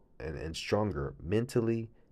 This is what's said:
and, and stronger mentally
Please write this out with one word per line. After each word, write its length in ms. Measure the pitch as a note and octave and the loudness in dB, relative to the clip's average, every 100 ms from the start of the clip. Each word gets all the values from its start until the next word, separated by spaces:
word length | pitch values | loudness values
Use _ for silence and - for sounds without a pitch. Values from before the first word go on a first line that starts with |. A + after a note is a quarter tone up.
| - - | -20 -10
and, 180 | - C#2+ | -8 -6
and 180 | D#2+ D#2 | -6 -6
stronger 580 | - G#2 G#2+ C#2+ C#2 - | 0 2 2 0 -4 -6
mentally 680 | D#2+ G#2 B2 B2 A2+ A#2 A2+ - - | 0 2 4 2 2 0 -2 -12 -20